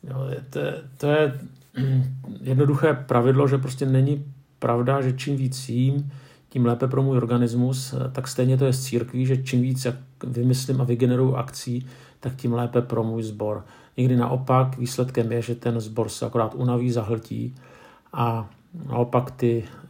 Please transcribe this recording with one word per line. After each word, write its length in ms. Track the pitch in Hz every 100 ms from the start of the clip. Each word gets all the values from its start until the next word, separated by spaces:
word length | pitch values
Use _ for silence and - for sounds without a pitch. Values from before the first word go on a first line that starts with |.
Jo, 240 | - 131 135
je 140 | 131 -
to, 100 | 143 147 - - -
to 100 | 147
je 320 | 151 147 135 - - _
<clears throat> 680 | - 135 131 127 - - -
jednoduché 520 | 131 131 143 143 160
pravidlo, 540 | 139 - 123 120 135 139
že 100 | 135
prostě 280 | 131 - 139
není 480 | 131 131 147 - - _ _
pravda, 420 | 120 120 123 139
že 120 | 131
čím 240 | 127 - 139
víc 320 | 131 - -
jím, 420 | 120 131 143 143 - - - _
tím 160 | 131 120
lépe 220 | 117 131
pro 160 | 131
můj 140 | 135 127
organismus, 760 | 117 123 120 120 123 131 - 131 127
tak 160 | - -
stejně 300 | - 127 131
to 80 | 135
je 80 |
s 100 | 127
církví, 420 | - 120 120 127 127
že 120 | 131
čím 240 | 131 127
víc 240 | 127 127 123
jak 100 | - - _
vymyslím 580 | 127 120 127 127 - 151
a 20 |
vygeneruju 520 | 123 120 123 123 131 131
akcí, 520 | 127 - - 123 127 - - _
tak 160 | 131 131
tím 180 | 123
lépe 280 | 120 117 120
pro 220 | - 117
můj 200 | 113 113
sbor. 420 | 110 104 107 104 - - - -
Někdy 180 | 127 127
naopak, 640 | 120 127 - 127 131 -
výsledkem 540 | 123 - 127 127 113
je, 100 | 117
že 140 | 113 120
ten 240 | 123 117
sbor 280 | 107 110 110
se 160 | - 117
akorát 300 | 120 110 -
unaví, 360 | 123 123 123
zahltí 640 | 120 104 113 - 110 120 127 - - - - _
a 360 | - 117 113 101 - _ 170 139
naopak 440 | 120 120 123 127
ty 340 | - 120 117 101 -